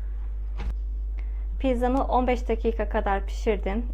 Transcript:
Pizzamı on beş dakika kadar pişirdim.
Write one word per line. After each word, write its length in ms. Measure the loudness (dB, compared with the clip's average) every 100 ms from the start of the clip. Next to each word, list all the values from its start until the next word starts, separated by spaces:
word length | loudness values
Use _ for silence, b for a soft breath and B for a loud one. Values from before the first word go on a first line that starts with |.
| -4 -4 -4 -4 -4 -4 -2 -2 -2 -4 -4 -4 B B B 0
Pizzamı 440 | 0 2 2 2
on 240 | 4 4 4
beş 220 | 2 2
dakika 400 | 2 2 0 0
kadar 360 | 0 2 0 0
pişirdim. 600 | 0 2 2 2 0 -2